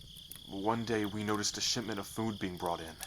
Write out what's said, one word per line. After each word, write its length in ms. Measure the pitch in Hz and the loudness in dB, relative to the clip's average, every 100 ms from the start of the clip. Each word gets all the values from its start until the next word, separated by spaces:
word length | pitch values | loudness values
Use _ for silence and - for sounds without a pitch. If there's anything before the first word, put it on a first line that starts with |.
| - - - - - | -12 -16 -14 -16 -8
One 360 | 98 98 113 | -2 2 2
day, 200 | 113 113 | 4 2
we 200 | 104 101 | 2 2
noticed 340 | 104 104 104 - | 2 2 2 0
a 20 | |
shipment 380 | - - 107 104 | 2 2 0 -2
of 80 | 98 | -4
food 320 | - 113 104 | 0 0 2
being 180 | 98 90 | -2 0
brought 240 | 90 85 | 0 0
in. 160 | 82 80 | -2 -8